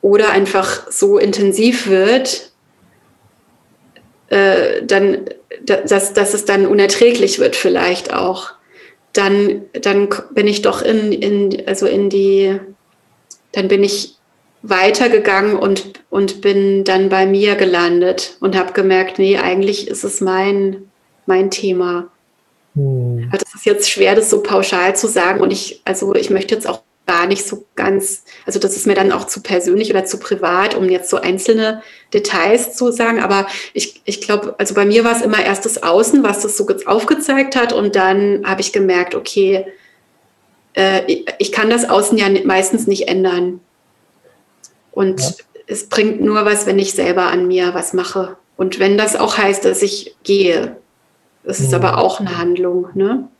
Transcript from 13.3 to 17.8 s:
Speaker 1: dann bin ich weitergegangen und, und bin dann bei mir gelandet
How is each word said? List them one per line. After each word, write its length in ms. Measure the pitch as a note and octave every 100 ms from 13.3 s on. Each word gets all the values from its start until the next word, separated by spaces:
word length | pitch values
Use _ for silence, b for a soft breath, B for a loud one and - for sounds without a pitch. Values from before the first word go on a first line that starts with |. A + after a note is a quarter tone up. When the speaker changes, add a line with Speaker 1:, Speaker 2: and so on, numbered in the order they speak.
| - _
Speaker 1:
dann 160 | - F#3+
bin 140 | G3
ich 340 | G3 - - _ _ _ _ _
weitergegangen 960 | A3 - F#4+ - B3+ A3 G#3+ F#3+ G#3 G3+
und, 360 | G3+ G3 G3 - _
und 320 | G3 G3 G3
bin 420 | G3+ G3 G3 G3
dann 240 | G3 F#3+ F#3+
bei 160 | F#3+
mir 300 | F#3+ G3 G#3
gelandet 840 | G3 F#3+ F3